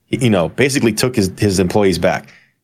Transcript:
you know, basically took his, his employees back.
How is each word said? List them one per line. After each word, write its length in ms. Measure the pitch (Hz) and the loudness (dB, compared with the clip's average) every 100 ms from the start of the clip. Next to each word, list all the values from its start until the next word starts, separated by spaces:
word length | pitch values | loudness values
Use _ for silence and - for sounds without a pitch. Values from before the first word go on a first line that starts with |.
| _ | _
you 200 | - 127 | -2 0
know, 200 | 101 82 | 0 0
basically 440 | - 135 131 120 | -2 -2 0 0
took 220 | 107 127 120 | 0 -2 0
his, 160 | 92 - | -2 0
his 220 | 104 92 | -2 0
employees 400 | 90 110 101 82 | 0 2 2 2
back. 300 | 90 78 - - _ _ | 0 -2 -8 -20 _ _